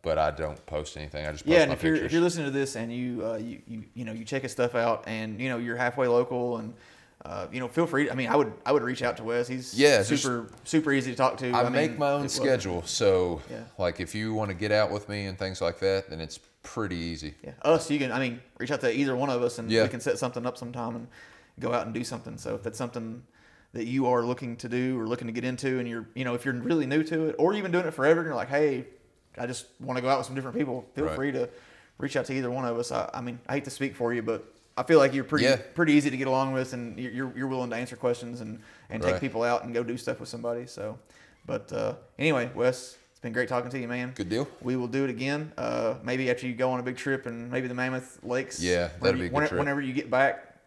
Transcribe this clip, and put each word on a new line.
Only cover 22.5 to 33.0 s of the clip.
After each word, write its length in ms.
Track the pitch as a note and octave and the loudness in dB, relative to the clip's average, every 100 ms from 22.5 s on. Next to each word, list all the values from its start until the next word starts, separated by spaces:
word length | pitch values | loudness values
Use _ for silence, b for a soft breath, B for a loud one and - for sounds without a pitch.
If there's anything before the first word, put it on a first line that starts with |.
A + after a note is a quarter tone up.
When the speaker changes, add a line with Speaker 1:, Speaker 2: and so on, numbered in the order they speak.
Speaker 2:
if 80 | A2 | -6
that's 160 | A2+ G#2+ | -6 -6
something 460 | A#2+ A#2+ A2+ A#2 - b b b b | -6 -6 -8 -12 -16 b b b b
that 120 | B2+ A#2 | -8 -2
you 200 | C3 B2 | 2 4
are 160 | B2 | 4
looking 340 | A#2 B2 B2 A2+ | 4 -2 -4 -8
to 120 | A#2+ | -2
do 300 | B2 B2+ B2+ | 0 0 0
or 80 | A2 | -2
looking 180 | B2 A#2 | -2 -2
to 80 | |
get 100 | A2+ B2+ | -4 -4
into, 340 | B2+ C3+ C3 | -2 0 0
and 80 | A#2+ | -2
you're, 160 | A#2 A2+ | -6 -6
you 120 | C3 B2+ | -4 -2
know, 100 | A#2+ | -2
if 100 | C#3 | -2
you're 80 | |
really 320 | B2 A#2+ E3 C3 | -2 0 2 2
new 160 | D3 D#3 | 2 2
to 240 | E3 D#3 | 0 0
it, 60 | - | 4
or 140 | E3 G#3 | 4 4
you've 80 | |
been 80 | F#3+ | 2
doing 160 | E3+ E3+ | 0 0
it 40 | D#3 | 2
forever, 240 | C#3 E3 | 6 6
and 80 | D#3+ | 4
you're 80 | B2 | -2
like, 140 | A#2 | 0
"Hey, 360 | C#3+ D3+ C3 B2+ - _ _ _ - | 2 2 2 -6 -18 _ _ _ -8
I 100 | A#2+ | -6
just 180 | B2 - _ | -6 -12 _
wanna 220 | C3 B2+ | -4 -2
go 80 | B2+ | 2
out 80 | C3+ | 2
with 80 | A#2+ | 0
some 80 | C3 | -6
different 200 | C3 A#3 | -4 -2
people," 300 | C#3 B2 - | -2 -2 -8
feel 120 | - D#3 | -2 -2
Speaker 1:
Right. 100 | D#3 | 0
Speaker 2:
free 160 | C#3 | -2
to 180 | C3 B2 B B B B - | 0 -2 B B B B -8
reach 180 | C#3+ C#3 | -2 -2
out 100 | B2 | -2
to 80 | C3+ | -2
either 160 | B2+ | -2
one 140 | B2 B2 | -2 -2
of 120 | A#2 | -2
us. 140 | A#2+ | 0
I, 180 | B2 | -2